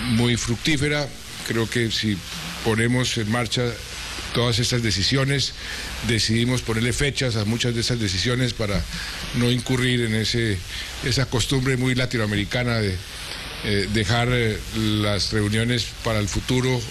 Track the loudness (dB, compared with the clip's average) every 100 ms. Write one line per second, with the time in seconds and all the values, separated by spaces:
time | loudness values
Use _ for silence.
0 | 2 4 4 2 0 -2 0 2 2 0
1 | -4 -8 -12 -8 -2 0 0 0 0 0
2 | 0 -2 -4 -10 -8 -4 0 2 2 2
3 | 0 0 0 0 0 0 -2 -4 -10 -10
4 | -10 -10 -4 0 2 2 2 2 2 2
5 | 2 2 2 0 -2 -6 -10 -8 -8 -4
6 | 0 0 2 2 2 0 0 0 0 0
7 | 0 0 0 0 0 0 0 0 0 0
8 | 0 0 0 2 0 0 0 0 -2 -6
9 | -8 -8 -4 0 2 2 2 2 2 2
10 | 2 0 0 0 0 0 -4 -8 -8 -6
11 | 0 0 2 0 2 2 2 2 2 2
12 | 0 0 0 0 0 0 0 2 0 -2
13 | -6 -10 -10 -10 -10 -6 0 0 2 2
14 | 2 2 2 2 2 0 -4 -2 0 2
15 | 2 0 0 2 2 2 2 0 -2 -4
16 | -2 0 0 -2 0 2 2 0 -2